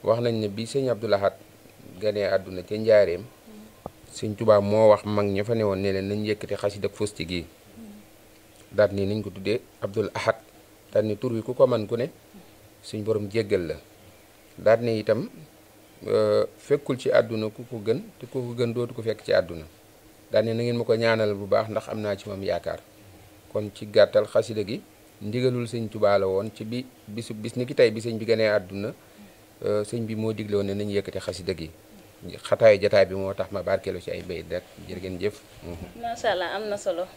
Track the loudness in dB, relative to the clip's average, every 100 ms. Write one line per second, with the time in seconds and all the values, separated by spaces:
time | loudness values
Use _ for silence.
0 | 2 2 2 0 -2 -4 -4 -2 0 -2
1 | 2 2 2 -2 -20 -20 -20 -20 -20 -4
2 | -2 0 2 0 -2 -10 -6 -2 6 6
3 | 6 2 -6 -20 -20 -20 -20 -16 -18 -18
4 | -18 -8 -6 0 6 6 6 6 8 6
5 | 4 0 0 0 0 0 0 0 0 -2
6 | -2 -2 -2 -4 -4 -2 -2 -2 -6 -4
7 | -6 -4 -6 -6 -6 -16 -20 -20 -20 -20
8 | -20 -20 -20 -20 -20 -20 -6 2 2 2
9 | -2 -2 -4 -6 -2 -2 -4 -10 -6 -4
10 | -4 -2 -2 -2 -6 -20 -20 -20 -2 0
11 | 0 -2 -2 -4 -4 4 6 6 0 -4
12 | -4 -8 -20 -20 -20 -20 -20 -20 -10 -6
13 | -2 -2 0 -2 0 0 0 -8 -12 -20
14 | -20 -20 -20 -20 -20 -2 4 4 4 -2
15 | 0 0 -2 -12 -20 -20 -20 -20 -20 -16
16 | 0 2 4 2 0 -6 -2 -2 0 -4
17 | 4 4 4 -2 -4 -8 -12 -6 -2 -2
18 | -4 -16 -10 -8 -6 -4 -2 -2 -4 -4
19 | -6 -6 0 0 0 -10 -12 -20 -20 -20
20 | -20 -20 0 0 2 0 0 -2 0 2
21 | 4 4 2 -2 0 0 0 -4 -6 -6
22 | -4 -6 -8 -8 -4 -4 -6 -10 -14 -20
23 | -20 -20 -20 -20 -8 -6 -6 -10 0 6
24 | 6 6 2 0 0 -4 -4 -6 -10 -20
25 | -20 -12 -6 0 0 0 -4 -6 -6 0
26 | 4 4 2 0 -2 -8 -8 -8 -10 -18
27 | -12 -12 -10 -8 -6 -6 -4 4 4 4
28 | -4 -4 0 2 4 2 0 -6 -6 -8
29 | -20 -20 -20 -20 -20 -8 -2 -2 -2 -4
30 | -4 -2 -2 -4 -2 0 0 -2 -2 -2
31 | -4 -8 -8 -6 -6 -6 -8 -14 -20 -20
32 | -20 -18 -16 -14 -4 6 6 6 4 4
33 | 4 2 -4 -4 -6 -6 -2 -2 -2 -8
34 | -8 -10 -8 -10 -6 -8 -10 -20 -14 -10
35 | -8 -4 -6 -6 -20 -18 -14 -12 -14 -10
36 | -10 -4 -2 -2 -4 -6 -6 -6 -4 -4
37 | -6